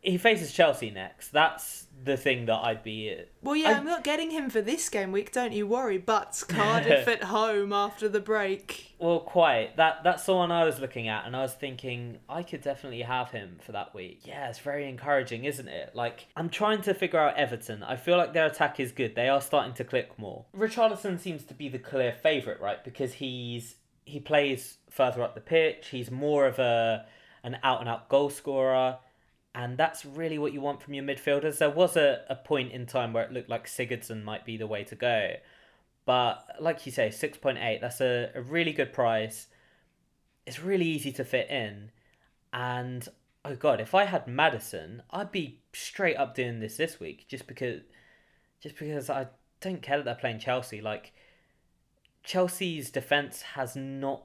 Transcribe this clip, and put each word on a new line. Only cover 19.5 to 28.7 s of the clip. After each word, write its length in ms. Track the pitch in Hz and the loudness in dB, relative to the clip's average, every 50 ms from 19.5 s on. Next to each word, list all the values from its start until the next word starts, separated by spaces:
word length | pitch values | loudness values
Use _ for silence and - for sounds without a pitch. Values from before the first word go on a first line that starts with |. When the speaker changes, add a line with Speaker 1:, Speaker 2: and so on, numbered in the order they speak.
| - 143 127 127 127 | 2 2 2 2 -4
Speaker 1:
to 80 | - 123 | -8 -6
click 340 | - - 127 117 - - | -2 0 -2 -2 -2 -10
more. 280 | - 107 98 - - - _ - | -12 -10 -10 -10 -12 -14 _ -4
Richarlison 640 | 196 214 220 220 240 226 220 208 - - 202 180 175 | -2 -2 -2 2 4 4 4 4 0 -4 -4 -4 -4
seems 240 | - 190 165 147 - | -4 -6 -8 -8 -10
to 80 | - - | -14 -12
be 160 | - 151 135 | -10 -8 -8
the 100 | 123 127 | -6 -8
clear 320 | - - 143 135 127 120 | -8 -4 0 0 0 0
favourite, 480 | 117 - - 156 160 139 113 117 101 - | 0 2 4 4 4 4 0 -4 -6 -4
right? 220 | 85 101 101 - - | -4 -4 -4 -4 -8
Because 300 | 131 117 - 139 127 - | -14 -6 -4 -4 -4 -4
he's, 600 | - 143 135 127 123 120 120 120 120 117 - - _ _ _ _ _ _ | -8 -8 -8 -6 -6 -6 -6 -6 -8 -8 -12 -18 _ _ _ _ _ _
he 140 | - 143 147 | -14 -14 -12
plays 580 | 143 - 151 147 143 139 135 120 - - - _ _ - | -2 4 4 4 6 4 0 -2 -6 -14 -18 _ _ -20
further 320 | - - 131 127 127 123 120 | 0 2 2 2 2 0 -2
up 120 | - - | -4 -4
the 60 | - | -10
pitch. 480 | - - 165 165 160 156 - - - - | -6 2 4 4 4 4 0 -4 -12 -10
He's 200 | - 127 123 117 | -8 -8 -8 -6
more 340 | 123 131 143 147 151 143 139 | -6 -2 0 2 4 6 4
of 100 | 131 113 - | 4 4 4
a, 460 | 127 120 117 117 113 113 110 107 - - - - - - - - - | 2 4 4 4 4 4 2 0 -4 -12 -20 -20 -20 -20 -20 -14 -10
an 140 | 123 120 - - | -10 -8 0 2
out-and-out 460 | 135 127 - 120 120 117 113 - _ | 2 2 2 0 -4 -6 -6 -2 _
goal 200 | 131 139 147 143 | 4 4 4 4
scorer. 680 | 143 - - 147 139 135 131 131 | -2 -6 -6 -4 0 2 4 4